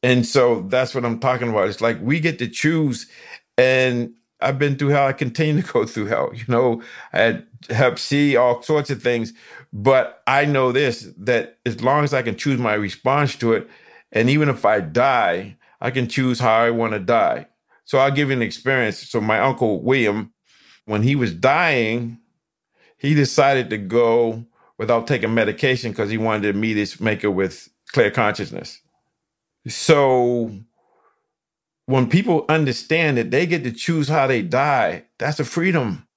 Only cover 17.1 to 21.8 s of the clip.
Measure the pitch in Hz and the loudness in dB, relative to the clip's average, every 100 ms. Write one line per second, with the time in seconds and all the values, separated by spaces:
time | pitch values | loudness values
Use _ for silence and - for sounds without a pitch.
17.1 | 117 98 62 - _ _ _ - 135 139 | 2 2 -2 -8 _ _ _ -4 0 2
18.1 | 139 143 131 110 - 131 135 110 98 - | 2 0 0 -2 -4 -2 0 0 -4 -6
19.1 | 117 107 110 131 135 117 95 - 135 110 | -4 0 2 0 0 -2 0 0 2 2
20.1 | 104 104 _ _ _ _ _ - 107 117 | 0 -8 _ _ _ _ _ -6 0 2
21.1 | 143 117 82 127 151 170 135 | 2 0 0 0 2 2 0